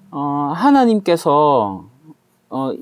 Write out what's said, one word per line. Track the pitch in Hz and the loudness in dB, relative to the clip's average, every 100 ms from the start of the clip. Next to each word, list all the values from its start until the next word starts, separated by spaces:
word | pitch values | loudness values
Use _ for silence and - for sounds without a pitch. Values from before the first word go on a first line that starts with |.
| _ | _
어, | 143 143 143 143 170 | -8 -6 -4 -4 -2
하나님께서, | 262 277 240 214 190 170 160 147 151 135 104 95 101 _ 156 - _ _ _ | 2 4 4 0 0 0 2 2 4 2 0 -6 -16 _ -20 -20 _ _ _
어, | 131 135 - | -8 -6 -6